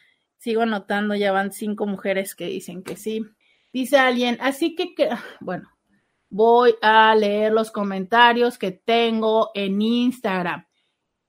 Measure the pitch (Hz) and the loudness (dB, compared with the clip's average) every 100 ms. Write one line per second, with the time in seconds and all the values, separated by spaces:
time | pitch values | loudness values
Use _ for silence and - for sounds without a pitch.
0 | _ _ _ _ 240 220 233 208 196 202 | _ _ _ _ -4 -2 -2 -4 -4 -4
1 | 208 202 202 190 196 196 214 208 208 190 | -2 -2 0 0 -4 -6 -8 -6 -6 -6
2 | 202 196 196 - 175 185 185 180 185 180 | -4 -4 -6 -10 -10 -10 -12 -16 -14 -12
3 | 214 220 226 _ _ _ _ 247 247 277 | -8 -8 -10 _ _ _ _ -8 2 4
4 | 262 240 247 233 262 269 330 330 349 - | 4 2 -2 -2 -4 -2 -4 -4 -8 -2
5 | 285 240 - - - 185 - _ _ _ | -2 -2 -10 -14 -10 -10 -12 _ _ _
6 | _ _ _ 190 226 233 240 226 220 220 | _ _ _ 0 4 6 4 4 4 6
7 | 220 220 208 208 214 220 220 214 202 190 | 6 4 2 0 0 0 -2 -4 -6 -6
8 | 190 233 240 240 240 240 196 180 - 233 | -2 4 4 4 0 -2 -8 -8 -2 0
9 | 233 220 220 220 220 196 196 196 220 240 | 2 0 0 0 0 -4 -4 -2 0 0
10 | 247 247 214 190 175 147 - _ _ _ | 0 -2 -4 -4 -4 -8 -14 _ _ _
11 | _ _ | _ _